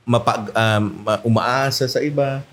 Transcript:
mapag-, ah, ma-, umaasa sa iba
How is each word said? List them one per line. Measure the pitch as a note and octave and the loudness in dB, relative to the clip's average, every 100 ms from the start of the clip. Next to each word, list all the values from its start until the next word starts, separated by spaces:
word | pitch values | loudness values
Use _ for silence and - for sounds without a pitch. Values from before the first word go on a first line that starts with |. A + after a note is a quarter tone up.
mapag-, | - A#2 A#2 A2+ G2+ | 0 2 2 -2 -2
ah, | A2+ A2 G#2+ | 0 2 2
ma-, | G#2 F2 G#2 G#2 | 0 -4 -2 -2
umaasa | A#2 A2 G#2+ C3 C3+ - B2+ | 2 2 2 0 0 -2 -2
sa | A#2+ | -2
iba | D3 C#3+ C#3 C3+ B2+ | -2 -2 -2 -4 -10